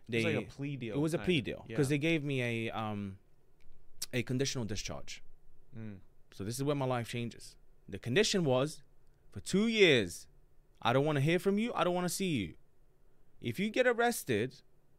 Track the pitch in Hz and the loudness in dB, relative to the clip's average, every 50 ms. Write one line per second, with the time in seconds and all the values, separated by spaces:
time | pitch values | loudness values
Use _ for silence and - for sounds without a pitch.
0 | - - 117 113 113 107 110 117 98 107 - - 139 143 143 127 120 110 101 143 | -8 -2 0 2 2 2 0 0 -2 -6 -8 -8 -6 -6 -6 -6 -6 -4 0 0
1 | 156 160 170 - 101 180 180 139 95 80 69 - - - 113 - 139 131 151 143 | 0 2 0 0 2 2 2 2 2 -2 -6 -8 -8 -6 0 0 2 2 2 2
2 | 147 165 165 156 139 147 139 127 123 120 117 113 113 113 - 110 110 107 104 101 | 2 2 0 0 0 -2 -2 0 0 0 -2 -2 -2 -4 -4 -4 -4 -4 -4 -4
3 | 101 98 95 - - - - - - - - - - - - - - - - - | -4 -6 -8 -12 -18 -20 -20 -20 -20 -20 -20 -14 -12 -10 -10 -10 -10 -10 -8 -8
4 | - - - 127 113 - 127 127 139 139 - 127 113 98 107 90 - - 76 69 | -8 -4 -4 -4 -2 -2 -2 -2 -2 -2 -2 -4 -4 -4 -4 -6 -6 -6 -8 -8
5 | - - - - - - - - - - - - - - - 113 110 107 101 90 | -8 -8 -8 -10 -10 -12 -12 -14 -14 -16 -14 -14 -14 -14 -12 -12 -10 -10 -12 -14
6 | - - - - - - - - 95 107 120 135 139 147 147 143 135 127 127 120 | -18 -20 -20 -20 -20 -18 -12 -8 -8 -6 -4 -2 -2 0 0 0 0 0 0 -2
7 | 113 - - 120 120 113 - - - - - - - - - - - - 95 95 | -2 -4 -4 -4 -6 -6 -8 -12 -18 -20 -20 -20 -20 -20 -20 -20 -16 -12 -12 -8
8 | - 117 127 190 220 - - 190 170 135 127 127 139 156 - - - - - - | -4 0 2 2 4 4 2 2 2 4 4 2 2 0 -4 -12 -18 -20 -20 -20
9 | - - - _ - - - 101 - - - 190 220 233 226 214 190 165 135 117 | -20 -20 -20 _ -20 -14 -14 -12 -6 0 2 2 2 4 6 8 8 10 8 6
10 | 95 87 - - - - - - - - - - _ _ _ - - 113 123 135 | 4 0 -4 -12 -16 -20 -20 -20 -20 -20 -20 -20 _ _ _ 0 2 4 4 4
11 | 143 156 151 135 135 160 170 180 - 196 196 208 226 240 - - 170 180 175 180 | 4 4 2 2 4 4 2 4 4 2 2 2 0 0 0 0 0 2 2 0
12 | 180 170 - - 190 180 151 110 90 76 - - - _ - - - - _ _ | 0 -2 -2 0 0 0 0 0 -2 -2 -6 -14 -20 _ -20 -20 -20 -20 _ _
13 | - - - - - - - - - 117 113 - 202 220 214 254 247 254 233 226 | -20 -20 -20 -20 -20 -20 -16 -8 -6 -6 -4 -2 -2 -2 2 2 2 4 4 4
14 | 240 240 233 - - - 110 98 120 135 - - _ - - - _ - - | 2 2 0 -2 -2 0 0 0 0 -2 -6 -14 _ -20 -20 -20 _ -20 -20